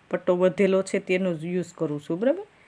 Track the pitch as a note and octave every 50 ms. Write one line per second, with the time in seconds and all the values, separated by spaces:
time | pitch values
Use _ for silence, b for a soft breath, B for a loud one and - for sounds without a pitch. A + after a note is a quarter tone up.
0 | _ - - F3+ - - F3+ F3+ F3+ F#3 F3+ - G3+ F#3+ F#3+ F#3+ F#3+ - - G3
1 | F#3+ - F3+ F#3 F#3+ F#3 F3 D#3 D3+ F3 F3 F#3 E3+ - - - E3 D3+ D3 D3
2 | D3 - E3 F3 G#3+ C4 D#4 F4+ G#4+ - b b b